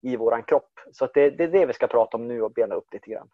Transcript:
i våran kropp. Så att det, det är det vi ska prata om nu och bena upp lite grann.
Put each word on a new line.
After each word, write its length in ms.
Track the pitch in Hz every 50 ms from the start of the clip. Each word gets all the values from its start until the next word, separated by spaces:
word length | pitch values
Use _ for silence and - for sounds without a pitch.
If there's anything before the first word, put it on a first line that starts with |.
i 140 | - 127 123
våran 260 | 113 113 113 117 117
kropp. 280 | 113 - 156 139 - _ _ - - -
Så 120 | _ - 135
att 100 | 127 -
det, 160 | 147 143 143
det 140 | 139 - 170
är 40 | 165
det 180 | 170 196 180
vi 60 | 135
ska 140 | 120 - -
prata 300 | 120 - 120 113 - -
om 120 | 113 117 120
nu 140 | 120 117
och 100 | 110 107
bena 220 | - - 113 101 98
upp 180 | - - _
lite 180 | - 104 - -
grann. 180 | 110 - - 113